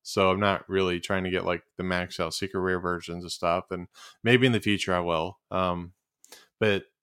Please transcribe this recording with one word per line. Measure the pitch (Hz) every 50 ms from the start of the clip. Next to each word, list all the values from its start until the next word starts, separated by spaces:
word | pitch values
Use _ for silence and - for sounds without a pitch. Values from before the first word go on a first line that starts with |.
so | _ - - 104 98 95
I'm | 92 95
not | 104 101 98 - - -
really | 95 95 95 92 90 87
trying | 85 - 101 92 92
to | 92
get, | 90 90 90
like, | 87 90 85 - _ _ -
the | 92
maxed | 92 92 90 90 87 - -
out | 90 82 80
secret | - - 92 - 98
rare | 90 92 92 90
versions | 87 90 87 85 82 - 85 85 90
of | 87
stuff, | - - - 87 85 92 90 -
and | 95 90 87 - _ - - - - _ -
maybe | 117 123 123 123 131
in |
the | 117 107
future | - 107 104 92 - - 92
I | 87
will. | 87 85 85 80 80 90 95 _ _ _
Um, | - 92 92 90 87 87 87 90 92 _ _ _ _ _ _ - - - - _ _ _
but | 113 107 101 95 - _ _ _